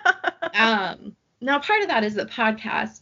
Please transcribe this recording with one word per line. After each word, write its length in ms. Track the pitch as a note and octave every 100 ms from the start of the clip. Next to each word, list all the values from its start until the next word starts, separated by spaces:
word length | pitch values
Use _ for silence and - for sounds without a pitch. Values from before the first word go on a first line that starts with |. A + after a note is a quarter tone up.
| F#4 F#4 E4+ - E4
Um, 600 | G#3 A3+ G#3+ F#3 - G3+ - _ _
now, 160 | B3 C#4+
part 220 | - G#4+
of 60 | F#4+
that 160 | B3
is 100 | G#3+ G#3
that 140 | A3
podcast, 720 | - A3 A3 G#3 - A3 -